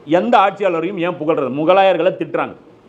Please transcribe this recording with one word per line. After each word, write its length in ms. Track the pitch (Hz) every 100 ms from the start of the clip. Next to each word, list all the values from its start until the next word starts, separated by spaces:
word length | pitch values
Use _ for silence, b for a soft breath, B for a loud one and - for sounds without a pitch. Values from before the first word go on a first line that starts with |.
| -
எந்த 340 | 165 214 -
ஆட்சியாளரையும் 600 | 196 185 196 170 165 202
ஏன் 160 | 165 160
புகழ்றது? 360 | 151 156 135
முகலாயர்களை 680 | 135 160 190 190 180 170 -
திட்டுறாங்க, 380 | 151 160 131 - - -